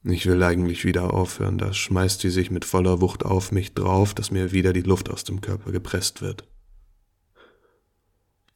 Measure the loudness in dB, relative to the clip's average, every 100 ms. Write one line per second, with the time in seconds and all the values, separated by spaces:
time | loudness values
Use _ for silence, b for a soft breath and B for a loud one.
0 | -2 0 2 4 4 4 0 0 0 0
1 | 0 0 -2 -2 -2 -2 -2 -4 -2 2
2 | 2 0 0 0 0 -2 -2 2 4 4
3 | 2 0 -2 -2 0 -2 -2 -2 2 4
4 | 2 0 -4 -2 0 2 2 2 2 2
5 | 0 -10 -6 -8 -6 -6 -6 -8 -4 -4
6 | -4 -6 -10 -10 -16 -20 _ -20 _ _
7 | _ _ _ _ b b b b b _
8 | _ _ _ _ _